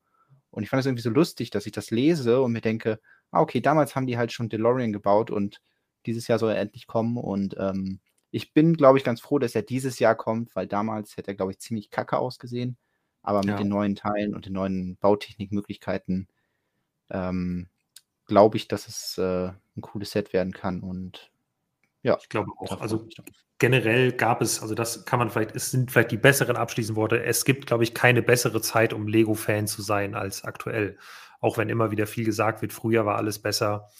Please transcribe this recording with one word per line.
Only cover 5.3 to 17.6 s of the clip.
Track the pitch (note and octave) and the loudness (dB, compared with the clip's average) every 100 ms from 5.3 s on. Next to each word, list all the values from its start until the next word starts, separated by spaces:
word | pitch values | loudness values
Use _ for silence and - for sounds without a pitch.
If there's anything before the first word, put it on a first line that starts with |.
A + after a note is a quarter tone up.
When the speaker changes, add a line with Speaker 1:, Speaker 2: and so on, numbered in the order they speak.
Speaker 1:
und | G#2+ G2+ - _ _ _ _ - | -2 -4 -6 _ _ _ _ -8
dieses | A#2 - | -6 0
Jahr | A2+ | 2
soll | A2 | 2
er | G#2 | 0
endlich | G2+ A#2 - | -2 -8 -6
kommen.“ | A#2 A#2 A#2+ | -2 -2 -2
Und, | - G2 G2 - | -4 -4 -4 -4
ähm, | F#2+ F#2+ F#2+ F#2+ _ _ _ | -4 -4 -6 -8 _ _ _
ich | A#2 - | -10 -2
bin, | - D#3+ | 4 4
glaub | E3 C3+ C3+ | 8 8 8
ich, | |
ganz | C3+ A#2 | 4 -2
froh, | - C#3+ | -2 0
dass | A#2+ | 0
er | A2+ | -2
dieses | G#2 B2 C3+ B2 | -4 -4 -4 2
Jahr | A#2 A2 | 2 2
kommt, | - A2+ A#2 - | 0 -4 -4 -8
weil | F#2 | -6
damals | G2+ G#2+ G#2+ G#2 - | -4 -4 -6 -10 -12
hätte | - | -10
er, | G2 | -4
glaub | F#2+ | -4
ich, | F#2+ | -6
ziemlich | - A2+ - | -8 -8 -6
kacke | - A#2 C#3 | -6 -4 -2
ausgesehen. | B2+ - B2+ A#2+ B2 B2 _ _ _ _ | -4 -8 -10 -8 -6 -8 _ _ _ _
Aber | - G2+ | -2 0
mit | G2 G2+ | 0 -2
Speaker 2:
Ja. | |
Speaker 1:
den | G2+ | -2
neuen | G2+ G#2 G2+ | -2 -2 -2
Teilen | G#2 G#2 G#2 | -4 -4 -4
und | G2 G2 | -6 -8
den | |
neuen | F#2+ F#2+ F#2+ F#2 F#2 | -4 -4 -4 -6 0
Bautechnikmöglichkeiten, | G2+ G#2 - - G2 G2+ - G2+ - F#2+ - F#2 G2 _ _ _ _ _ _ _ - | 2 2 -2 -12 -6 -6 -6 -12 -6 -6 -4 -6 -6 _ _ _ _ _ _ _ -10
ähm, | G2 F#2 F#2 F2+ F2 | -8 -4 -4 -4 -6